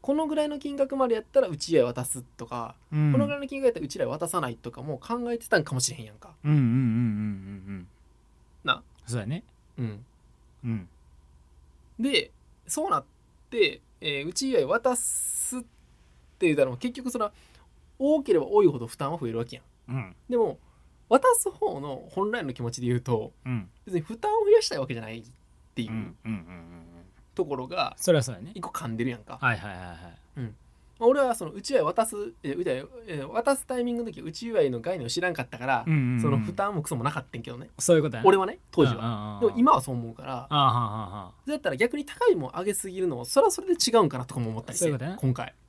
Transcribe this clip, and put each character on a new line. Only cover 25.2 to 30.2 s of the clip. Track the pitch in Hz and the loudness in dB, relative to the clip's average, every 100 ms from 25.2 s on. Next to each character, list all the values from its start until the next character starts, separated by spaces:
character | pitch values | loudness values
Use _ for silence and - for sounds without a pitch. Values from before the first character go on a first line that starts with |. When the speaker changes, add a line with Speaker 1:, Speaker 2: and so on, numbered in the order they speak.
| 113 - _ _ _ - | -14 -20 _ _ _ -8
Speaker 1:
て | |
い | 110 | -4
う | |
Speaker 2:
う | |
ん | 110 | -6
う | |
ん | 92 - | -8 -10
う | 110 | -8
ん | |
う | |
ん | 107 | -8
う | |
ん。 | 82 90 82 85 82 85 - _ _ - | -10 -18 -20 -20 -20 -20 -20 _ _ -6
Speaker 1:
と | 165 | -4
こ | 135 | -2
ろ | 127 | -4
が、 | 180 - - | -2 -4 -2
Speaker 2:
そ | - | 4
れ | 160 | 4
は | |
そ | 123 | 4
う | 98 | -6
や | |
ね。 | 131 | -12
Speaker 1:
一 | 208 | -12
個 | - | -10
噛 | - 120 | -8 -6
ん | 113 | -4
で | |
る | 123 | -4
や | 120 | -4
ん | |
か。 | - 127 | -12 -4
Speaker 2:
は | 131 107 | -2 -2
い | |
は | 101 | -6
い | |
は | 90 | -12
い | 90 | -12
は | |
い。 | 82 87 82 | -14 -18 -20